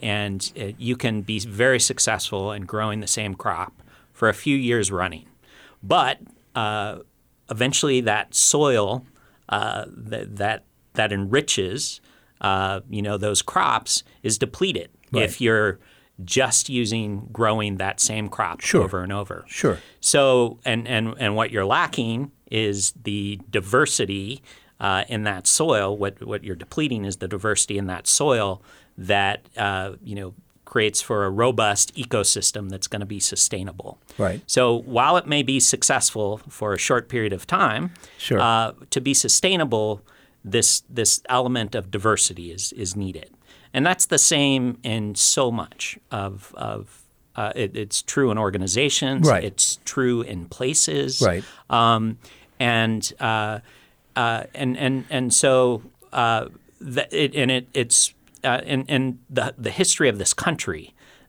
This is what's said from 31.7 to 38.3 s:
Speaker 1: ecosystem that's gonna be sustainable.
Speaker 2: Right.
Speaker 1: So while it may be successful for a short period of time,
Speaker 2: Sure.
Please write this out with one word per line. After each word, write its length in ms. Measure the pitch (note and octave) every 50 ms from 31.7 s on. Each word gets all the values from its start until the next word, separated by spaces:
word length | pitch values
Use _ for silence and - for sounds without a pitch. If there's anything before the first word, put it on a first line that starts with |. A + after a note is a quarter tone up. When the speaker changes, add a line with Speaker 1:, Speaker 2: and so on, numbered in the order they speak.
| G2+ - - - -
Speaker 1:
ecosystem 760 | - B2 A#2+ B2+ G#2+ G2 - - G#2+ - - - G#2+ G2+ F#2+
that's 180 | F#2+ F#2 -
gonna 200 | - A2+ G2+ G2+
be 120 | G2+ G#2 F#2+
sustainable. 800 | - - G2 - - - - F#2 F#2+ F#2+ F#2 - - - - - _ - - -
Speaker 2:
Right. 220 | G#2 F2+ G2+ - -
Speaker 1:
So 360 | - - C3 B2+ A#2+ A#2+ A#2
while 360 | - C3 A#2 A#2+ C3 D3+ F3+
it 80 | F3 -
may 160 | D3+ D3 D3
be 180 | B2+ B2+ C3+ C3
successful 800 | - - C3+ - - - C#3 A#2+ - - - A2 G#2 G2 G#2+ - - C#3
for 240 | - - A2 G#2 G2
a 40 |
short 320 | - - - C3 A#2+ - -
period 240 | B2+ A#2+ G#2+ G2+ F#2+
of 140 | F2+ -
time, 460 | - F3 G3+ F#3 A#2+ G#2+ B2+ E3+ F3+ - - - - - -
Speaker 2:
Sure. 200 | - -